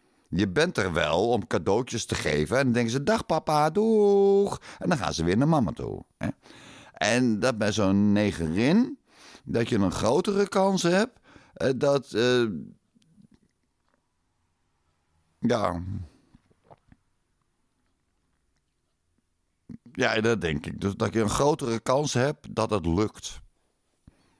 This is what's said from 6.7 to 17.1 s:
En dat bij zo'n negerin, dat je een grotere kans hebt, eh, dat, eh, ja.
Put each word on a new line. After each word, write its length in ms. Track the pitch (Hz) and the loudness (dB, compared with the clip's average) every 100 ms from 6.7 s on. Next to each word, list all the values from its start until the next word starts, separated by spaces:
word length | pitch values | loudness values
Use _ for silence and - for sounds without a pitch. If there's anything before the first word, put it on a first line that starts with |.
| - - | -20 -20
En 460 | - 104 123 127 107 | -4 0 2 2 0
dat 180 | 120 113 | 0 0
bij 140 | 104 | -2
zo'n 400 | 98 95 98 104 | 0 2 2 4
negerin, 840 | 104 104 85 80 87 127 202 277 285 _ - - - | 2 0 -2 -2 0 2 2 0 -6 _ -20 -20 -18
dat 260 | - 110 117 | -6 -4 0
je 80 | 113 | 0
een 140 | 92 | 0
grotere 560 | 85 104 151 196 196 202 | 0 0 0 0 0 0
kans 360 | 196 190 190 | 0 0 2
hebt, 360 | 170 185 233 - _ - - | 2 2 0 -6 _ -20 -18
eh, 160 | - 117 131 | -4 -2 0
dat, 380 | 143 143 - | 2 0 0
eh, 300 | 104 123 123 117 78 - - _ _ _ _ _ _ _ _ _ _ _ _ _ _ _ _ _ _ _ _ _ _ _ _ _ _ | 0 2 2 0 -4 -12 -20 _ _ _ _ _ _ _ _ _ _ _ _ _ _ _ _ _ _ _ _ _ _ _ _ _ _
ja. 420 | 117 120 95 85 90 98 87 - _ - _ _ _ - _ _ _ | -2 0 -2 -4 -6 -10 -12 -18 _ -20 _ _ _ -20 _ _ _